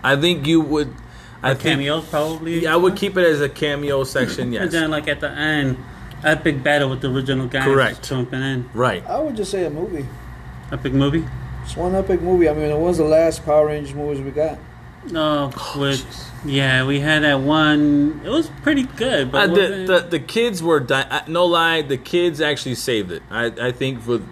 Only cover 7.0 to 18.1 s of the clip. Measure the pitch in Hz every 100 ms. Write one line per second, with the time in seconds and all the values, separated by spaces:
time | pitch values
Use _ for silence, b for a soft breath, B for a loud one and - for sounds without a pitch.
7 | 135 131 131 131 127 135 135 135 117 -
8 | - 131 123 131 135 131 120 107 123 92
9 | 131 208 311 220 196 196 165 147 202 165
10 | 127 - - - - - - 135 135 135
11 | 139 165 160 - - - - - 175 190
12 | 190 180 170 180 160 151 151 151 170 165
13 | 156 156 165 160 - 151 151 151 143 139
14 | 147 143 135 143 156 147 - - - -
15 | - 165 156 147 135 - - 143 139 139
16 | - - - - 147 139 135 131 131 139
17 | 147 156 147 139 135 156 151 151 147 147
18 | 147